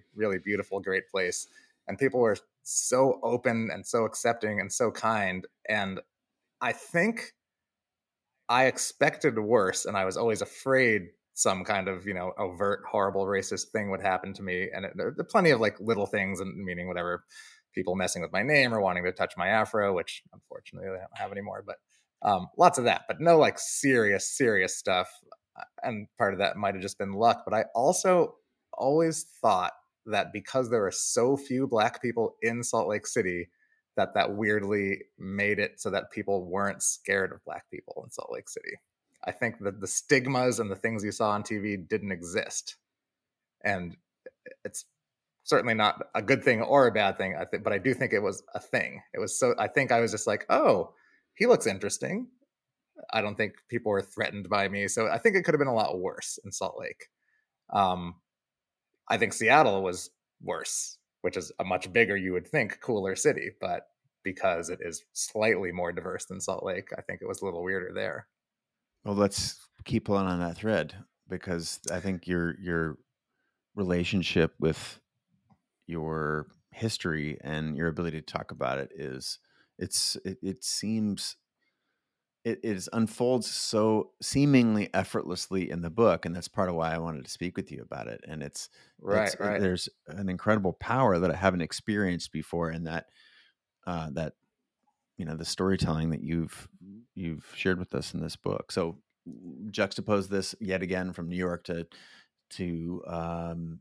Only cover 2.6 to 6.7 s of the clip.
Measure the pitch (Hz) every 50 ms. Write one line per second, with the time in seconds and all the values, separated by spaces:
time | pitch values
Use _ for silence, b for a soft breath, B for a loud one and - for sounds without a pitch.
2.6 | - - - - - - 127 127 135 135 - - - 113 120 120 - 127 113 113
3.6 | 113 107 - 98 - - - 117 110 107 - - - 120 117 - 110 107 104 101
4.6 | 95 95 - - 123 110 - - - 110 113 107 101 95 92 92 90 - _ _
5.6 | - - 107 104 98 95 95 - - _ _ _ _ _ _ _ _ _ _ -
6.6 | 127 127